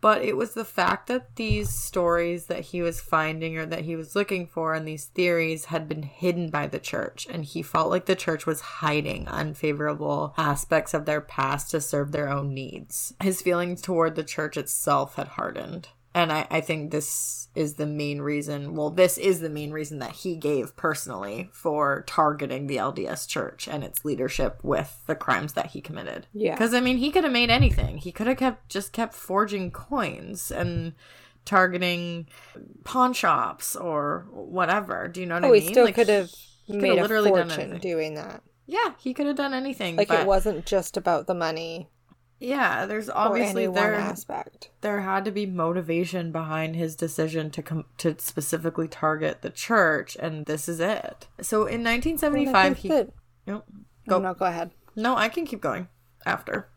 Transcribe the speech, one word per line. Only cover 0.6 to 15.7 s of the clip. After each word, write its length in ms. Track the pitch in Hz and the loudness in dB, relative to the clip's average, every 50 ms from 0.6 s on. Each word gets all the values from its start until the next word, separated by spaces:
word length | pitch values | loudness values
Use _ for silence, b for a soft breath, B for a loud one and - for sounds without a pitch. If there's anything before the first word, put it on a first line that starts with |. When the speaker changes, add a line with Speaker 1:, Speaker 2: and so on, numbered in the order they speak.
| 220 | -8
Speaker 1:
fact 440 | - - - 202 185 190 196 - - | -6 0 2 2 2 2 0 -2 -4
that 260 | 247 254 247 - - | -4 -4 -4 -6 -8
these 360 | - 226 214 214 214 208 190 | -6 0 0 2 2 2 -2
stories 760 | - - - - - 190 175 170 170 170 170 170 175 175 170 | -4 -4 -6 -4 0 2 2 4 4 2 2 0 -2 -4 -4
that 200 | - 170 - 151 | -6 -6 -6 -6
he 140 | - - 175 | -6 -4 -2
was 180 | 170 170 165 - | -2 -2 -2 -4
finding 580 | - - - 160 156 156 160 160 160 165 160 160 | -4 0 0 2 2 0 -2 -4 -4 -6 -4 -6
or 80 | 160 | -6
that 140 | 160 165 165 | -6 -6 -6
he 160 | 156 160 165 | -4 -6 -6
was 180 | 160 160 151 - | -6 -8 -4 -2
looking 320 | 202 202 - 202 180 175 | -2 0 0 -2 -4 -4
for 260 | 165 - 165 160 160 | -6 -6 -4 -2 -2
and 140 | 160 160 156 | -2 -2 -4
these 200 | 156 156 151 - | -6 -8 -10 -12
theories 580 | - _ - 180 175 170 165 165 160 160 156 - | -8 _ 2 2 4 4 2 2 0 -2 -4 -6
had 240 | - 160 160 156 156 | -4 -4 -4 -4 -4
been 160 | 156 156 151 | -6 -6 -8
hidden 460 | 139 - - 175 180 170 175 175 160 | -10 -8 -2 0 0 0 0 -2 -2
by 180 | 156 147 147 147 | -2 -2 -2 -2
the 100 | 147 151 | -4 -6
church, 480 | - - - - - - - - - - | -6 -4 -4 -4 -4 -4 -6 -10 -12 -8
and 160 | - 165 156 | -8 -8 -8
he 180 | 139 - 165 | -6 -6 -8
felt 280 | 156 - - 156 160 165 | -8 0 2 2 2 4
like 160 | - 185 175 | 2 0 2
the 80 | - 190 | 2 0
church 320 | 180 - - 160 151 - | 0 2 -2 -2 -2 -2
was 140 | - 156 156 | -2 -2 -2
hiding 680 | - - - - - 151 147 151 143 - - - - | -4 -10 -10 -2 0 2 2 2 0 -2 -4 -6 -6
unfavorable 1080 | - - - 151 151 147 - - 151 147 143 151 151 151 147 151 147 147 147 151 147 - - | -6 -4 -4 -4 -4 -4 -2 -2 -2 0 0 -2 -2 -2 -2 -2 -2 0 0 -2 -2 -2 -2
aspects 560 | 156 143 143 143 - - 165 156 151 - - | 0 0 0 -2 0 2 2 2 2 2 -2
of 100 | 156 151 | -2 0
their 160 | 156 151 151 | 0 -2 -2
past 520 | 147 - - - 135 135 139 143 143 - | -2 -4 -2 -2 0 0 0 -4 -4 -4
to 80 | - 156 | -4 -4
serve 320 | 147 - - 143 143 143 | -2 0 0 0 0 0
their 160 | 147 147 147 139 | -2 -4 -2 -2
own 260 | 139 143 139 143 135 | -2 -2 -2 -4 -4
needs. 580 | 135 135 - - - - - - - - - - _ | -6 -8 -8 -10 -12 -14 -10 -8 -8 -8 -8 -8 _
His 220 | 190 196 185 180 | 0 0 0 2
feelings 400 | - 180 175 175 175 175 180 180 | 2 2 2 2 0 -2 -4 -6
toward 320 | - - 185 165 165 160 156 | -4 -2 2 2 2 2 2
the 80 | 160 | -2
church 340 | 151 - - - 156 151 - | -6 -4 -4 -4 -4 -4 -4
itself 600 | 151 139 - - - - - 143 139 143 139 - | -6 -4 -4 -4 -2 2 2 2 2 2 0 -4
had 100 | - - | -8 -8
hardened. 640 | 139 - - - - - - - - | -6 -6 -4 -4 -4 -4 -6 -8 -8